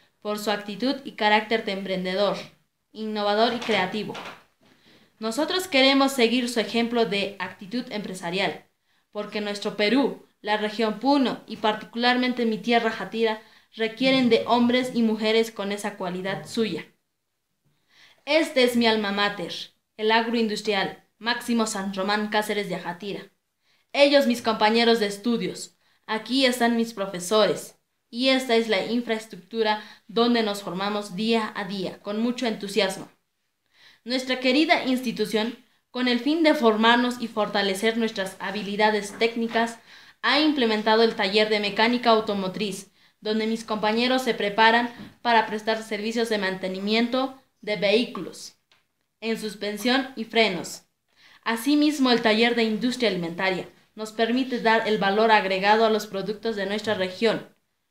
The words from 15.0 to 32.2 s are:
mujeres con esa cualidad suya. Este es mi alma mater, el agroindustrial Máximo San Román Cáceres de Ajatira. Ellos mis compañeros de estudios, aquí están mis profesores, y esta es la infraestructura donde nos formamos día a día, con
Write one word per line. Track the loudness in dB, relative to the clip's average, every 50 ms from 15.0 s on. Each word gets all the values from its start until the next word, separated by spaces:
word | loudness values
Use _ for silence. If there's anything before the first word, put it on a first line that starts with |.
mujeres | 2 2 0 0 0 2 2 2 0 0
con | -4 -8 -6 -6
esa | -6 -6 -6 -8 -8
cualidad | -8 -8 -8 -6 -6 -6 -6 -6 -8 -8
suya. | -6 -4 -2 -2 -2 -4 -8 -10 -14 _ _ _ _ _ _ _ _ _ _ _ _ _ _ _ _ _ _ _ _ _ _ -20 -20 _ _ _
Este | 0 2 2 2 2 2 2
es | 2 4 4
mi | 4 4
alma | 4 2 2 0 -2
mater, | 0 0 0 0 -2 -4 -8 -10 -10 -12 -14 -16 _ _ _ _ _
el | -2 2 2
agroindustrial | 4 4 2 2 0 0 0 0 -2 -4 -2 -2 -2 0 -2 -4 -6 -12 _ _ _ -8
Máximo | -6 -6 -4 -4 -2 -2 0 0 0
San | 0 -2 -4 -6 -6
Román | -4 -4 -2 -2 0 -2 -2 -2
Cáceres | -2 -2 0 0 -2 -4 -4 -4
de | -6
Ajatira. | -8 -8 -8 -10 -10 -10 -10 -10 -10 -12 -16 _ _ _ _ _ _ _ _ _ _ _ _
Ellos | 2 4 6 6 6 6 4
mis | 4 0 0
compañeros | 0 -2 2 2 4 4 4 6 6 6 4 4
de | 2
estudios, | -2 -4 -4 -2 -2 0 0 -2 -6 -8 -10 -14 -16 _ _ _ _ _ _ _
aquí | -6 -6 -6 -4 -2 2 2 2
están | 2 2 2 2 2 2
mis | 0 -2 -2 -4
profesores, | -6 -8 -6 -8 -8 -2 2 4 4 4 4 2 -2 -8 -14 -20 _ _ _ _ _ _ _
y | -4 0 2 2
esta | 2 2 2 2 2
es | 2 2 2
la | 0 0 0
infraestructura | -2 -2 -2 -2 -2 -4 -4 -6 -10 -16 -20 -16 _ -2 0 0 0 0 -2 -6 -12 -20 -20 _ -4
donde | 0 2 2 4 4 2
nos | 2 0 -2 -4
formamos | -6 -8 -6 -4 -4 -4 -4 -4 -6 -6 -6
día | -4 0 0 0 0 0 -4 -6
a | -8 -8
día, | -6 -6 -6 -6 -8 -10 -10
con | -10 -6 -4 -2